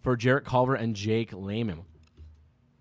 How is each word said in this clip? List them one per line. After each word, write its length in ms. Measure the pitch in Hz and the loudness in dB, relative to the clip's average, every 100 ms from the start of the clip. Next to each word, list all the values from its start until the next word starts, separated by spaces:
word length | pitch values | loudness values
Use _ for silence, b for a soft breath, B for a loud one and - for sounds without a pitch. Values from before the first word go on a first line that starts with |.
for 140 | 127 120 | -2 2
Jarrett 300 | 123 135 - | 4 2 2
Culver 300 | 127 127 131 | 2 4 2
and 200 | 113 101 | -2 -2
Jake 380 | 107 113 110 | 0 0 -2
Layman. 500 | 95 98 110 113 80 - - _ - - - _ _ _ _ | -8 -6 -4 -4 -6 -12 -20 _ -20 -20 -20 _ _ _ _